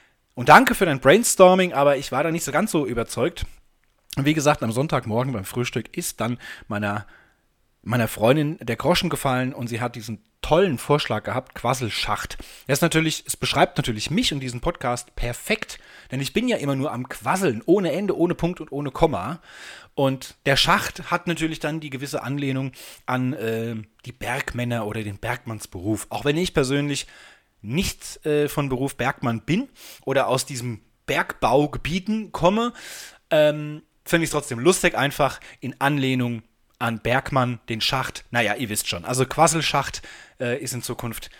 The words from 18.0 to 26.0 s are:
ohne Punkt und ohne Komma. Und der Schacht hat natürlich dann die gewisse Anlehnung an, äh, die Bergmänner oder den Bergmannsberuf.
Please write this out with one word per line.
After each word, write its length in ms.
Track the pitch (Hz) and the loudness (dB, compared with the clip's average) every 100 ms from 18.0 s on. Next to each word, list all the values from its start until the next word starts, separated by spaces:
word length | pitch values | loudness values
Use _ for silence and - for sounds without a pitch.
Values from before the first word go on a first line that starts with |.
| 202 151 | -2 0
ohne 160 | 175 | 0
Punkt 260 | 170 170 180 | 2 -2 -4
und 120 | 156 | -8
ohne 180 | 139 147 | -8 -6
Komma. 500 | - 165 104 110 160 - - - - - | 2 2 2 -6 -8 -12 -20 -18 -20 -10
Und 400 | - 135 135 - - - | 0 0 0 -8 -4 2
der 100 | 139 | 4
Schacht 540 | - 196 - - - | 4 2 0 -8 -4
hat 160 | 175 175 | -4 -2
natürlich 320 | 156 160 156 | -2 -2 -4
dann 200 | 151 160 | -6 -6
die 120 | 151 | -6
gewisse 320 | 131 139 147 | -8 -6 -6
Anlehnung 480 | 120 143 139 131 135 - - - - | -4 -2 -2 -2 -4 -8 -18 -12 -2
an, 280 | 127 127 | 0 0
äh, 420 | 143 113 113 113 113 110 _ - | -2 -4 -4 -4 -6 -10 _ -20
die 80 | |
Bergmänner 760 | - 113 131 - 123 120 117 131 | -12 -6 -6 -6 -4 -4 -4 -4
oder 160 | 113 | -6
den 160 | 104 101 | -8 -8
Bergmannsberuf. 880 | 113 117 - 110 - 95 95 107 | -6 -6 -8 -12 -12 -8 -4 -4